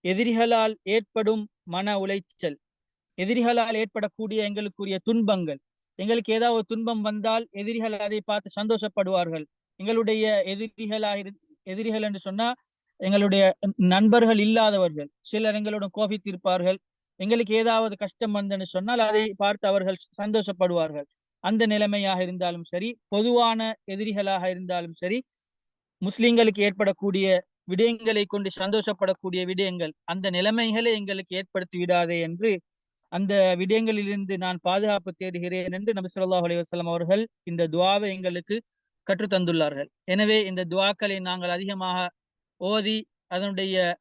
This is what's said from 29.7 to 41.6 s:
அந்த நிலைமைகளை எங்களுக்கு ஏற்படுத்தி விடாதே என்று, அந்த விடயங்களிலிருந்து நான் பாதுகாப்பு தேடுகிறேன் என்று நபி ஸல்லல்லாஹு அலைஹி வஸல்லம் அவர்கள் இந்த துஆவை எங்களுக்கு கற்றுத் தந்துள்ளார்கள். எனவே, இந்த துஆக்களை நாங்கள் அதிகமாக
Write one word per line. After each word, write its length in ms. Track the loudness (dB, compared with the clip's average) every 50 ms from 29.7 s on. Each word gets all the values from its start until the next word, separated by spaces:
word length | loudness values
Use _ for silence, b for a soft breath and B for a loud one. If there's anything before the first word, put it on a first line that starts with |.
| -2 -4 -6 -6 -8 _ _
அந்த 260 | -8 -6 -4 -2 -2
நிலைமைகளை 640 | 0 2 0 2 2 2 0 0 0 0 2 0 0
எங்களுக்கு 400 | 0 -2 -6 -6 -8 -8 _ -8
ஏற்படுத்தி 420 | -8 -8 _ -6 -6 -6 -4 -6
விடாதே 400 | -4 0 2 2 2 2 0 0 -2
என்று, 300 | -2 -4 -4 -2 0 0 0 -2 _ _ _ _ _ _ _ _ _ _
அந்த 220 | -4 -4 -2 2 4 4 4 4 2
விடயங்களிலிருந்து 840 | 0 0 0 2 2 2 0 -2 -2 -2 -4 -4 -4 -4 -6 -4
நான் 220 | -4 -4 -4 -6 -2
பாதுகாப்பு 500 | _ 0 0 2 2 0 0 0 -2 -8 -10
தேடுகிறேன் 600 | _ -8 -8 -6 -6 -6 -4 -4 -4 -4 -6 -6
என்று 200 | -4 -4 -2 -2
நபி 160 | -2 -6 -8
ஸல்லல்லாஹு 360 | -4 -4 0 2 2 2 2
அலைஹி 160 | 0 0 -2
வஸல்லம் 280 | -2 -4 -6 -4 -4 -2
அவர்கள் 340 | -2 -2 0 2 2 2 0 -4 _ _ _
இந்த 240 | -8 -2 -2 -2
துஆவை 420 | 0 2 2 2 2 2 2 0 -2
எங்களுக்கு 460 | -6 -4 -4 -4 -4 -6 -6 -6 -6 -6 _ _ _ _ _ _ _ _ _
கற்றுத் 260 | -4 -2 -2 0 0 0
தந்துள்ளார்கள். 560 | 0 2 2 2 2 0 0 -2 -6 -10 -10 _ _ _
எனவே, 340 | -2 0 2 2 4 4 2 2
இந்த 160 | 0 -4 -6 -4
துஆக்களை 520 | -2 0 2 2 2 0 0 -2 -4 -2 -4
நாங்கள் 300 | -4 -6 -6 -4 -2 -4
அதிகமாக 480 | -4 -2